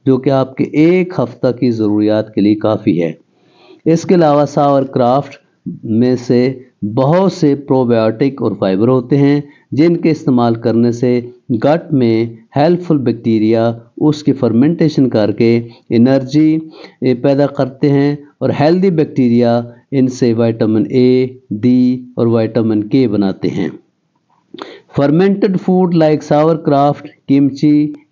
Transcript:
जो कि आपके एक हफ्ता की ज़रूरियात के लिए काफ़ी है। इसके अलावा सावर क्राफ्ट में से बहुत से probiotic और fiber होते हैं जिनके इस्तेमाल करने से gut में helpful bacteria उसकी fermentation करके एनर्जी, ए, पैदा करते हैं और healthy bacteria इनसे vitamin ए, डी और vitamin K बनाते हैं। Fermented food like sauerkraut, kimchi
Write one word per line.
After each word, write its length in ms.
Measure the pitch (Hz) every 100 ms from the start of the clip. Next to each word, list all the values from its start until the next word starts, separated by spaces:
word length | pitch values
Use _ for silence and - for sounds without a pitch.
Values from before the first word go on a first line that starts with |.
| -
जो 100 | 131
कि 120 | 139
आपके 340 | 135 131 - - 143
एक 380 | 160 185 180 -
हफ्ता 300 | 120 123 131
की 180 | 120 127
ज़रूरियात 600 | 113 107 104 104 107 110
के 60 | -
लिए 140 | 101 107
काफ़ी 340 | 107 107 - 87
है। 180 | 82 80 _ _ _ _ _ - -
इसके 280 | 165 -
अलावा 300 | 185 156 147 143
सावर 360 | - 143 139 135
क्राफ्ट 480 | 135 120 131 143 - _ _ - 87 120
में 280 | 110 123 127
से 240 | 123 123 127 127 - _ 104
बहुत 400 | 113 135 175 190
से 220 | 180 151 139
probiotic 800 | 139 131 123 117 110 113 139 139
और 120 | 123
fiber 340 | 95 98 95 117
होते 280 | 131 123 143
हैं 260 | 139 147 143 - _
जिनके 360 | 120 170 165 170
इस्तेमाल 460 | 151 - 123 120 113
करने 360 | 120 113 117
से 200 | 117 127 123 120 - _
gut 400 | 117 139 165 170
में 460 | 143 120 110 117 113 - 135
helpful 420 | 156 175 175 151
bacteria 640 | 120 117 120 113 107 113 113 117 - -
उसकी 320 | 151 147 -
fermentation 760 | 170 135 113 143 170 165 151 131
करके 460 | 113 104 104 117 117 117 - _
एनर्जी, 680 | 120 123 135 127 147 156 160 160 - - _
ए, 100 | 131
पैदा 320 | 120 143 139 139 139
करते 320 | 127 127 147
हैं 280 | 139 143 147 - _
और 100 | 135
healthy 380 | - 143 180 196
bacteria 640 | 160 147 - 123 117 120 120 120 - _
इनसे 400 | 139 131 123 123
vitamin 520 | 113 117 113 110 110 107
ए, 480 | 131 127 127 127 127 _
डी 640 | 104 120 127 123 127 - -
और 100 | 117
vitamin 540 | 113 110 123 113 107 104
K 180 | 139 127
बनाते 400 | 101 98 92 90
हैं। 200 | - 87 - _ _ _ _ _ _ _ - - - _
Fermented 720 | - 143 156 196 196 214 185
food 320 | - 185 185
like 300 | 170 156 151
sauerkraut, 840 | - 147 156 160 160 143 143 147 - - -
kimchi 720 | 139 143 135 151 147 151 147 _